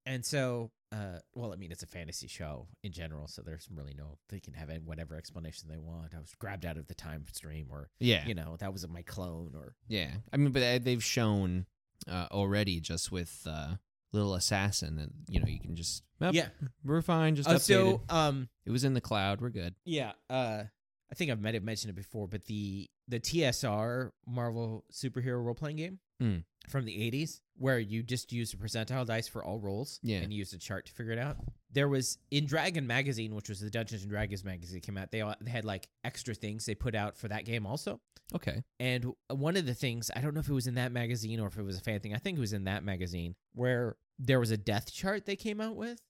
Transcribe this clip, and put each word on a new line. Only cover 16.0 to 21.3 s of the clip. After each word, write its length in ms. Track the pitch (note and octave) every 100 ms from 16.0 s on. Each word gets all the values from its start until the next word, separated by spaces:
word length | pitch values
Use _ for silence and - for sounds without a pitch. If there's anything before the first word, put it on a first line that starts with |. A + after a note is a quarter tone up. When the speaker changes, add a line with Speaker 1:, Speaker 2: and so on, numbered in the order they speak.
| - -
Speaker 2:
"Nope, 140 | F3+
Speaker 1:
Yeah. 140 | E3 - - C3+ -
Speaker 2:
we're 200 | C#3 E3
fine, 340 | D#3+ D#3+ D#3 D3
just 100 | C#3+
Speaker 1:
Uh, 100 | F3
so, 400 | - F#3+ F#3+ D3
Speaker 2:
updated. 140 | -
Speaker 1:
um, 360 | E3 D3+ C3+ A#2+ _
Speaker 2:
It 60 | -
was 120 | A#2+
in 100 | C3+
the 80 | B2
cloud, 400 | - G#2+ F#2+ G2
we're 80 | A#2+
good." 240 | G#2 F2 F2+
Speaker 1:
Yeah, 280 | F3 D3+ A2+ - -
uh, 340 | C3 A#2+ G#2+ G#2 _ _ _ -
I 40 |
think 160 | - D#3+